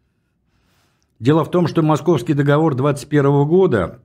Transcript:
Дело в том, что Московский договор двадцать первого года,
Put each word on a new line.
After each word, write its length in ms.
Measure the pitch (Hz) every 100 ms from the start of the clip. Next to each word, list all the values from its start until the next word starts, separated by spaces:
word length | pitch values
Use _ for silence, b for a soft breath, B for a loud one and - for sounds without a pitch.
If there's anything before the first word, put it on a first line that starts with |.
| _ _ _ _ _ _ _ _ _ _ _ -
Дело 240 | 113 160
в 80 | 151
том, 160 | 180 160
что 140 | 165
Московский 520 | 156 151 180 170 175
договор 400 | 143 143 147 160
двадцать 360 | 123 143 131 -
первого 340 | 147 139 143
года, 560 | 147 180 185 110 82 -